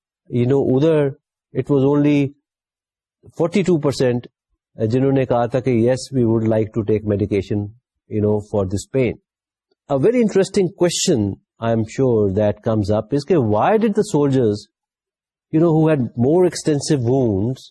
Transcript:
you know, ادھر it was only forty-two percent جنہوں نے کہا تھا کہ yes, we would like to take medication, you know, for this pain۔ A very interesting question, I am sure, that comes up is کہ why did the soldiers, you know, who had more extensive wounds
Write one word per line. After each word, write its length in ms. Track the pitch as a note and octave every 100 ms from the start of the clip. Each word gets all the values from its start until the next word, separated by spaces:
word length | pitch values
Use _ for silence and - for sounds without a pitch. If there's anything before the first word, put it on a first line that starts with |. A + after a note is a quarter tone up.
| _ _ - B2
you 60 | A#2+
know, 320 | C#3 B2+ B2+
ادھر 320 | D#3 D#3 C#3+ C3+ _ _ _ B2+
it 180 | C3 C#3+
was 220 | C3+ C#3+
only 300 | D3 C#3+ C#3 - _ _ _ _ _ _ _ _ - -
forty-two 380 | E3 G3+ F3+ E3+
percent 400 | D3 B2 C3 A#2+ - _ _ _ _ - A2
جنہوں 240 | B2 C3+
نے 140 | C3+ B2+
کہا 200 | A#2+ A#2+
تھا 140 | C3
کہ 100 | B2+
yes, 500 | A#2+ A#2 B2+ - C3
we 60 | A#2
would 140 | A2+
like 240 | A2 A2 A2 -
to 40 | G#2
take 140 | G#2+ G#2
medication, 560 | G2+ G2+ G2+ F#2+ G#2 G#2 A2+ _ _ - G#2+
you 60 |
know, 140 | G#2 G#2+
for 300 | G#2 G#2+ G2
this 320 | G2 - C3+
pain۔ 140 | A#2+ D2+ _ _ _ _ _ _ -
A 120 | C#3
very 200 | D#3+ B3
interesting 460 | A3 F#3+ F#3 - F3+ -
question, 500 | F3 - - C#3+ G2+ - _ -
I 120 | A#2 A2+
am 60 |
sure, 480 | G#2+ - C3+ A2+ G#2
that 240 | F#2+ G#2 G2+ -
comes 260 | A2 F#2+ G#2+
up 120 | A2
is 60 | C#3+ -
کہ 80 | F3+
why 420 | A2+ G#2+ C#3 G#3+
did 160 | A3 G#3
the 40 | G3+ D3+
soldiers, 400 | C#3+ C3+ A#2 G#2 - _ _ _ _ _ _ _ _ D#3+
you 60 |
know, 100 | E3+
who 180 | D#3 D#3+
had 120 | D#3
more 440 | A2+ - A#2+ E3+ F3+
extensive 580 | - - D3 - D3 A#2+
wounds 460 | C3+ B2 G2 A2 C3 -